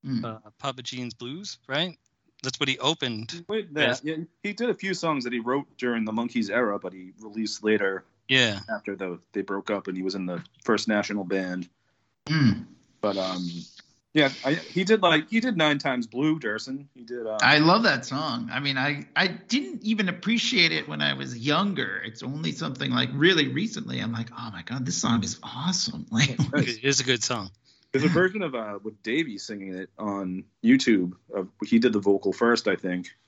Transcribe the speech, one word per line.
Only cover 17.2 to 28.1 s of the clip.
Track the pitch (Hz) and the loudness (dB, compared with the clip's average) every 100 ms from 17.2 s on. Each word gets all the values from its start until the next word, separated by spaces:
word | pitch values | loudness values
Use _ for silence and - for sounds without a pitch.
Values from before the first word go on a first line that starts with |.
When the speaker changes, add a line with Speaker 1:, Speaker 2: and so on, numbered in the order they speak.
| 110 | -6
Speaker 3:
uh, | 107 | 2
Speaker 1:
I | 117 147 | 4 6
love | 156 202 | 8 6
that | 226 135 113 | 4 0 -2
song. | 135 156 117 113 | -4 -2 -4 -4
I | 127 | -4
mean, | 139 135 | -2 0
I, | 139 143 147 - | 0 -2 -4 0
I | - | 0
didn't | 170 - 254 381 302 | -2 -2 -2 -2 -6
even | 214 214 190 | -2 0 0
appreciate | 170 196 233 - 240 165 | -2 0 0 2 4 4
it | 156 147 | 2 -4
when | 147 | -2
I | 147 | -2
was | 135 135 120 | -2 -6 -4
younger. | 127 151 202 170 107 98 | 0 2 2 -2 -4 -6
It's | 110 110 | -10 -10
only | 127 147 160 | -8 -4 -6
something, | - 160 131 139 | -4 -6 -4 -2
like, | 123 127 | 0 0
really | 123 165 180 135 | 4 4 6 2
recently | 131 220 - 113 127 | 0 -4 -6 -8 -6
I'm | 113 | -4
like, | 113 113 | -6 -8
"Oh | - 117 | -10 -12
my | 92 | -12
God, | 82 127 127 | -8 -6 -4
this | - | -2
song | - 117 | 2 2
is | 95 - | 0 -6
awesome." | - 127 165 180 - - - | -12 -6 -2 -2 -2 -6 -4
<laughs> | |
Like, | 110 135 123 - | 2 2 2 0
Speaker 2:
It | 143 123 113 | 2 0 0
is | 131 131 | 0 2
a | |
good | 123 120 | 2 0
song. | - 120 95 _ _ _ _ | 0 -4 -6 _ _ _ _
Speaker 3:
There's | 135 | 0
a | |
version | 156 | 2